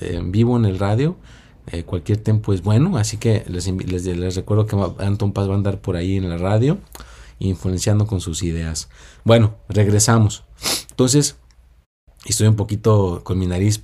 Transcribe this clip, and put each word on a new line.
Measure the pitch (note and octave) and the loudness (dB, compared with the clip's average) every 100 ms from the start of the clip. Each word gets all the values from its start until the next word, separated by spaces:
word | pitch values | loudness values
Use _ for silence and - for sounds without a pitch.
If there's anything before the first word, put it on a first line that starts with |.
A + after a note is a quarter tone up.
en | F2 F2 F2+ | -6 -6 -2
vivo | F#2+ A#2 A#2+ | 2 2 4
en | G#2+ | 2
el | F#2 | 0
radio, | G2 G#2+ D3 F3+ - - - - - | 0 0 0 -4 -14 -20 -20 -20 -12
eh, | E2+ | -10
cualquier | E2 F2+ - G#2 | -6 -6 -2 -2
tiempo | A2 G#2+ G#2+ | 2 0 0
es | F#2+ | -2
bueno, | F#2 A2 E3+ D#3+ | 2 2 2 0
así | G#2 G#2+ | -2 -2
que | A#2 G#2+ - | 0 0 -2
les | F2+ F2+ | -6 -4
invi-, | F#2 F2 | -4 -4
les, | F2+ F2+ | -4 -4
les | F2 F#2 F#2 | -4 -4 -4
recuerdo | - G#2+ G#2+ | -2 0 0
que | G2 | 0
ma-, | F2+ - | -2 -2
Anton | G2 G#2 G2+ | -4 -2 -2
Paz | G2 G2 | -2 0
va | |
a | G2 | 0
andar | G2 G2 | -2 -4
por | - F2 | -4 -4
ahí | F2+ G2 | -2 -2
en | F#2 | -2
la | E2+ | -4
radio, | F#2 A2 C3 G3 - - - - - - | 0 2 2 -2 -6 -20 -20 -20 -20 -8
influenciando | F#2+ F#2+ F#2+ F2+ - G#2 G#2 | -4 -4 -4 -2 0 0 0
con | F#2+ | -2
sus | F2 D#2 | -6 -6
ideas. | F2 D#2+ D#2+ D#2+ - - - - | -4 -4 -6 -8 -12 -18 -20 -6
Bueno, | G#2+ A#2 G#2+ - - | 4 4 4 0 -4
regresamos. | G#2+ G#2 G2+ A2 A#2 G#2 - - - - - - | 0 4 4 4 4 4 0 -16 -10 -6 -6 -6
Entonces, | - B2+ C#3+ C#3+ - _ _ _ _ _ _ _ _ - | 0 2 4 2 -4 _ _ _ _ _ _ _ _ -6
estoy | A2+ A2 | 2 2
un | |
poquito | G#2+ G2 G#2 A2+ G#2 F#2+ F2+ | 2 0 -2 2 4 2 -2
con | - F#2 | -4 -2
mi | F#2 | -2
nariz | F2+ G2+ G#2+ | 0 0 0